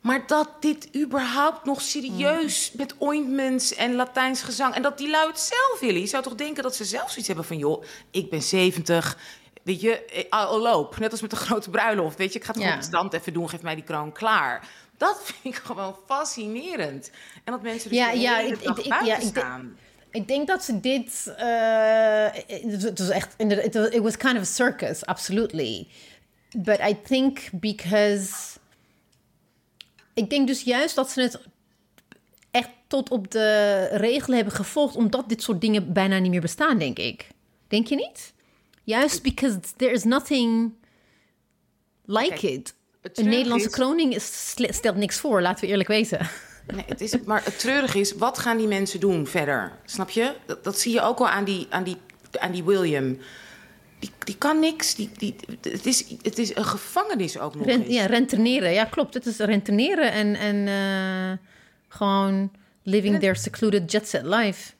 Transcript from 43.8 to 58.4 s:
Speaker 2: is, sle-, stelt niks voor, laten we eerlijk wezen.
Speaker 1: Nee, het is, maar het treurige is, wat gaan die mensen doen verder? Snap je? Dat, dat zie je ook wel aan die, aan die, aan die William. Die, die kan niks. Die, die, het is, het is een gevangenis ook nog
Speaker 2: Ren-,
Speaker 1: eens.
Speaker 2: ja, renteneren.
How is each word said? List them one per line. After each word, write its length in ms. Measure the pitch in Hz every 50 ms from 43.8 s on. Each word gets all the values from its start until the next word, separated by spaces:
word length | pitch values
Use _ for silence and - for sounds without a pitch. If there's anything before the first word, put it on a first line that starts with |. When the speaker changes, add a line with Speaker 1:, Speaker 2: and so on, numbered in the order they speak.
| 254 262 302 339 320 269 240
Speaker 2:
is, 360 | - - - - - - -
sle-, 220 | - - 240 - 214
stelt 240 | - - 226 190
niks 220 | 190 208 196 - -
voor, 240 | - 302 233 190 175
laten 220 | 180 185 - -
we 60 | 185
eerlijk 180 | 202 202 190 -
wezen. 400 | 208 214 220 220 - 151 175 165 - - - - - - - - -
Speaker 1:
Nee, 100 | 196 -
het 140 | - - -
is, 140 | 190 220 - 247 214
maar 200 | 196 214 208 -
het 140 | - 202 -
treurige 400 | - 233 269 285 277 254 - 196
is, 120 | 202 196 -
wat 240 | - 220 247 254 -
gaan 180 | - 247 233
die 100 | 226 220
mensen 340 | 214 202 196 196 190 - 185
doen 260 | 165 202 185 165 151
verder? 460 | 131 - 185 151 143 143 123 101 90 - - -
Snap 260 | - - - 190 -
je? 240 | - 226 226 262 285 - -
Dat, 180 | - - - -
dat 140 | 190 190 -
zie 140 | - 240 226
je 80 | 233
ook 180 | - 214 240 233
wel 100 | 247 214
aan 160 | - 196 202
die, 220 | 196 196 185 170 -
aan 120 | - 170 185
die, 120 | 180 180 - - - - _ _ - - -
aan 140 | - 185 180
die 120 | 180 165
William. 540 | 165 202 196 180 165 147 139 135 131 127 131 - - - - - - - - - - - - - - - -
Die, 120 | - - - - -
die 120 | - 196
kan 220 | - - 285 311 311
niks. 360 | 311 320 320 320 - - -
Die, 160 | - 208 208 -
die, 180 | - - 202 - - - - 233 -
het 260 | - - - - -
is, 180 | - 262 - - - - - -
het 160 | - 214 220
is 180 | 233 202 -
een 80 | - 214
gevangenis 720 | 196 - 202 - - - 349 403 427 403 233 190 262 - -
ook 160 | - 151 -
nog 120 | 151 147
Speaker 2:
Ren-, 160 | - 247 254 214
Speaker 1:
eens. 120 | - 240
Speaker 2:
ja, 120 | 247 202
renteneren. 680 | 190 233 240 262 262 - 208